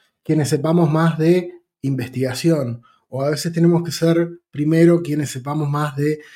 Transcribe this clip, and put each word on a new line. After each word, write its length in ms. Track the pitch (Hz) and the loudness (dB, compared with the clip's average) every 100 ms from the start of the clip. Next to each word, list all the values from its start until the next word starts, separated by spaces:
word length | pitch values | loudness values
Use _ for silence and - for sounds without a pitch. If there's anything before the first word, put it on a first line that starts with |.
| _ _ | _ _
quienes 240 | - 156 143 | -2 0 0
sepamos 400 | 151 151 170 160 | 0 2 2 2
más 280 | 156 165 156 | 2 0 2
de 340 | 160 180 175 - _ _ | 2 2 0 -10 _ _
investigación, 1000 | 135 135 123 127 127 120 165 160 123 117 - _ _ | -6 -4 -6 -4 -4 -2 0 0 -2 -8 -14 _ _
o 120 | 127 | -6
a 80 | 139 | -4
veces 220 | 147 170 | -4 -4
tenemos 320 | 165 170 170 | 2 2 2
que 80 | 170 | 0
ser 480 | - 165 170 170 170 _ | -2 0 2 0 -6 _
primero 520 | 139 147 160 170 170 | -6 0 4 6 4
quienes 280 | 147 147 139 | 0 -4 -4
sepamos 400 | 135 131 147 143 | -8 -6 -4 -2
más 260 | 147 151 135 | -2 -4 -2
de 220 | 147 151 - | -4 -4 -8